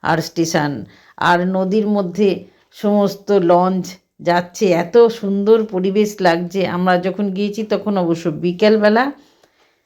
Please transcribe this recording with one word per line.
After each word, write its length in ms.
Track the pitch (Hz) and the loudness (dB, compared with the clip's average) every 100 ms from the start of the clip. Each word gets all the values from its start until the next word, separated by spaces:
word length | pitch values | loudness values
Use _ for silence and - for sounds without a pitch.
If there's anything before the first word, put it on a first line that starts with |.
আর 160 | - 160 | -2 -2
স্টেশন, 680 | 160 - 165 165 147 131 98 _ _ - | -4 -4 -2 -2 -2 -6 -12 _ _ -4
আর 300 | 165 175 180 | 0 2 0
নদীর 400 | 190 190 214 208 | -2 -2 0 0
মধ্যে 420 | 208 185 175 202 175 - _ _ | -2 -2 0 0 0 -8 _ _
সমস্ত 600 | - 208 208 202 202 - | -6 -2 0 0 -4 0
লঞ্চ 540 | 202 170 175 185 190 175 - _ _ | 0 4 2 2 -2 -6 -12 _ _
যাচ্ছে। 440 | 160 175 175 - 208 | -2 -2 -2 -4 0
এত 320 | 170 175 240 233 | 0 2 4 4
সুন্দর 560 | 226 202 196 202 226 | 2 -4 -2 2 2
পরিবেশ 540 | 220 185 185 190 208 214 | 2 -4 -2 0 0 0
লাগছে। 460 | 185 170 175 196 180 | 0 0 -2 -4 -4
আমরা 300 | 175 185 180 | -2 0 0
যখন 320 | 185 185 208 | 0 -4 -4
গিয়েছি 340 | 185 208 202 | -2 -4 -4
তখন 340 | 214 202 202 202 | -4 -4 -2 -2
অবশ্য 320 | 175 170 170 | 0 -2 -4
বিকেলবেলা, 800 | 151 175 175 214 214 208 220 262 285 _ _ _ _ _ _ | -4 -4 2 2 4 4 2 0 -4 _ _ _ _ _ _